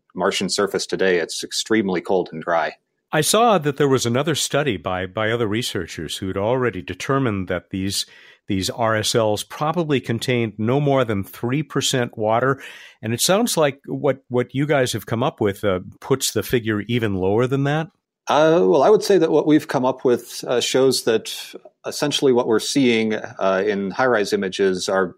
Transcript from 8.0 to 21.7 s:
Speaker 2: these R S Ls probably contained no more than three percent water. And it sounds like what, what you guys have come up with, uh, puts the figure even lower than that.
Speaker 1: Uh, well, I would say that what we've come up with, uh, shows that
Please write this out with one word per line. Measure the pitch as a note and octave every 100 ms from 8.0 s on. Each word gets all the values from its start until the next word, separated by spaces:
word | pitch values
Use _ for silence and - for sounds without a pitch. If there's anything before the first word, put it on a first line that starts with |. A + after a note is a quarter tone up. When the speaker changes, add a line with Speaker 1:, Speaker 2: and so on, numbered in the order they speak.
| - - - _ -
Speaker 2:
these | G2 F2+
R | - A2
S | A2 G#2+ A#2+
Ls | A2 G#2
probably | - - D3+ E3+ D3+ C3+
contained | - A#2 - A#2+ A2+ G#2+
no | A2 C#3
more | C#3+ C3+
than | A#2 G2+
three | F#2+ - A#2+ C#3+
percent | D3+ F3 - C3 A#2+ -
water. | G#2+ A#2 C3 C#3 - - - -
And | A2
it | A#2
sounds | - G3 A#3 E3+
like | D3 C3+ -
what, | C#3 C#3 C#3 -
what | B2 A#2+
you | C3 D3
guys | C#3+ B2+
have | A2+ -
come | A2+
up | C#3+ -
with, | G#2 -
uh, | G#2 F#2 - -
puts | - - -
the | G#2+
figure | - B2+ A2 G#2
even | G2+ A#2+ A2
lower | F#2 F#2 G#2+ B2
than | C3+
that. | C#3+ D#3 D#3+ _ _ _ -
Speaker 1:
Uh, | C3+ D#3+ E3+
well, | F#3 D#3+
I | D#3
would | G#3+
say | G#3 F#3+
that | D#3+
what | D#3 D3+
we've | D3+ -
come | C#3
up | B2+ C3
with, | B2+ A#2+ - - -
uh, | A#2+
shows | - C3 C3+ A#2+
that | A#2+ A2 - - - - -